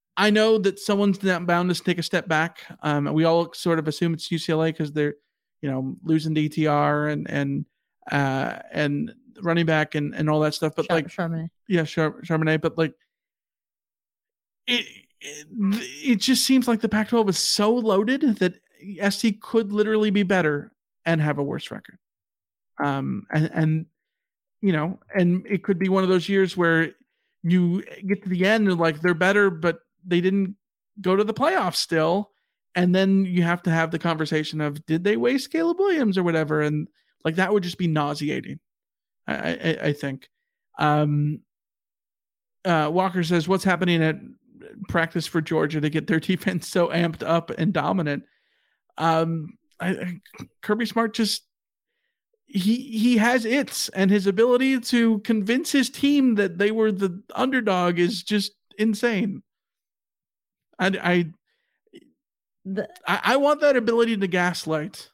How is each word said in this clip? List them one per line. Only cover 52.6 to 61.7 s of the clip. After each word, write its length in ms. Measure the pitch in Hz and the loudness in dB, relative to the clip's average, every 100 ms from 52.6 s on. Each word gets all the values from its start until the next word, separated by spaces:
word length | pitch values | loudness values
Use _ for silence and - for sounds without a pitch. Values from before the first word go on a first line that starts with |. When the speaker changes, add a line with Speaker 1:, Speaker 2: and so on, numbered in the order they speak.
| 190 247 | 0 0
Speaker 1:
he 400 | 269 226 240 226 | -2 0 4 4
has 280 | 226 254 | 4 2
its, 440 | 226 277 - - - | 2 0 -2 -6 -6
and 200 | 185 196 | 0 2
his 160 | 208 190 | 4 2
ability 520 | 196 240 247 269 262 | 2 4 4 2 0
to 380 | 233 240 233 214 | 0 2 4 2
convince 520 | 214 220 196 254 - | 0 0 0 -2 0
his 180 | 277 254 | 0 0
team 460 | - 277 285 262 208 | 0 2 4 4 2
that 220 | 196 170 | 0 0
they 120 | 208 | 0
were 220 | 220 220 | 2 0
the 280 | 190 190 180 - | 0 -2 -4 -8
underdog 640 | - 262 254 214 180 175 170 | -4 0 0 0 2 2 2
is 240 | 175 175 | 0 -2
just 300 | - 208 196 - _ - | -2 -2 -2 -10 _ -2
insane. 640 | 220 202 240 202 196 - - _ _ _ _ _ _ _ _ _ _ _ _ - | 0 2 0 0 -2 -6 -14 _ _ _ _ _ _ _ _ _ _ _ _ -4
I, 80 | 190 190 | -2 0
I, 240 | 175 180 160 - _ _ _ | 0 0 0 -8 _ _ _